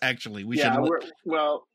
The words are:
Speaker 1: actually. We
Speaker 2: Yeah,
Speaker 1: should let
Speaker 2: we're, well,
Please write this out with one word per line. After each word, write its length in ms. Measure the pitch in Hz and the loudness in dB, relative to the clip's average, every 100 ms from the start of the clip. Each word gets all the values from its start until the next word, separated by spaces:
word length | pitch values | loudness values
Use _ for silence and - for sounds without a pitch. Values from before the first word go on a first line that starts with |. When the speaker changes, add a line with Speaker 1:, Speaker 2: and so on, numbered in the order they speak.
Speaker 1:
actually. 420 | 131 123 113 104 | 0 -2 -6 -8
We 140 | 101 127 | -4 0
Speaker 2:
Yeah, 160 | 131 | 2
Speaker 1:
should 80 | 120 | 2
let 80 | 131 | 2
Speaker 2:
we're, 100 | 165 - - - | 0 -4 -12 -4
well, 420 | 160 151 147 - | 0 2 0 -4